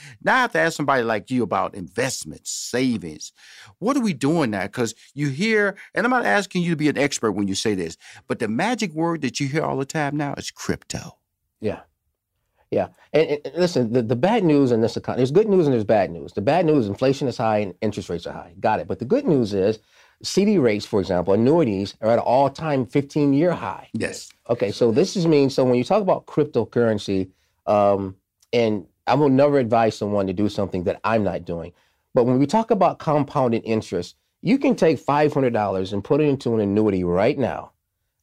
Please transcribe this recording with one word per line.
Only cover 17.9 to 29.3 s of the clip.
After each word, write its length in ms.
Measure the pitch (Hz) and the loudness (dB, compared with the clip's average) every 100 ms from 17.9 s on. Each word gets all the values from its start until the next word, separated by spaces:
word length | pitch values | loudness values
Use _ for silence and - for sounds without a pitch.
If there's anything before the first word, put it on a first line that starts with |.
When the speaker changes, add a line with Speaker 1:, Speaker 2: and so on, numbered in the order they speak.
| 104 95 | -4 -6
Speaker 2:
rates 200 | 85 - | -8 -8
are 40 | |
high. 220 | 76 85 90 | -14 -16 -4
Got 180 | 110 104 | -2 -2
it. 80 | 82 | -4
But 140 | 98 | -6
the 40 | |
good 220 | 117 247 277 | -2 -2 2
news 260 | 143 107 | 2 2
is 280 | 98 98 110 _ _ _ _ | 2 0 0 _ _ _ _
C 220 | - - | -4 0
D 120 | 202 202 | 2 4
rates, 300 | 120 104 - | 2 0 -2
for 140 | 107 | -2
example, 340 | 90 90 90 | 0 0 2
annuities 640 | 98 120 170 131 95 98 - | 2 4 4 2 0 -4 -4
are 100 | 110 | 0
at 100 | 117 | 0
an 40 | |
all-time 640 | - 127 139 139 160 139 120 | 2 2 2 -2 -4 -2 0
fifteen-year 640 | 147 139 156 143 139 175 | -2 -2 0 2 2 2
high. 340 | 160 101 - - | 0 -6 -10 -10
Speaker 1:
Yes. 380 | 113 - - - _ - | -6 -6 -8 -16 _ -4
Speaker 2:
Okay, 220 | 120 101 | -2 -2
so 220 | - 120 | 2 2
this 240 | 110 190 202 | 4 0 0
is 100 | 165 | 4
mean, 240 | 147 139 | 4 4
so 140 | 135 | 2
when 100 | 127 | 2
you 80 | 123 | 2
talk 180 | 127 202 | 2 0
about 260 | 190 143 - | 2 -2 -2
cryptocurrency, 1040 | - 143 131 107 120 117 107 - 98 95 _ _ _ - | -2 0 0 -2 0 0 0 -2 -2 -2 _ _ _ 0
um, 480 | 104 101 101 95 98 _ _ - | 4 4 2 -2 -10 _ _ -4
and 340 | 123 113 104 82 _ - | 0 2 0 -8 _ 0
I 60 | |
will 160 | 131 147 | 2 4